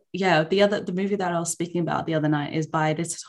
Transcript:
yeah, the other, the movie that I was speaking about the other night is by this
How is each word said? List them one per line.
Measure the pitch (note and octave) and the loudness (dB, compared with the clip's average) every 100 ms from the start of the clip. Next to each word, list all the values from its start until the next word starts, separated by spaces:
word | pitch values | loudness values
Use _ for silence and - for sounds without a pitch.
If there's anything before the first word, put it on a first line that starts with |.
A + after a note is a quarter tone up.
| _ | _
yeah, | F#3 F#3+ D#3+ | -2 4 4
the | D#3+ F#3+ | 4 4
other, | G3+ G#3 | 4 2
the | - | -2
movie | F3+ G3 G3 | -2 -2 -2
that | F3+ | -2
I | E3+ | -2
was | E3 | -4
speaking | - F3 F3 | -4 -4 -2
about | D#3 D3 - | -2 -2 -2
the | D#3+ | 0
other | D3+ | 2
night | D3+ C#3+ | 0 0
is | D#3+ D#3 | -4 -2
by | E3 D#3 | 0 0
this | D#3 E3 - | 0 -4 -8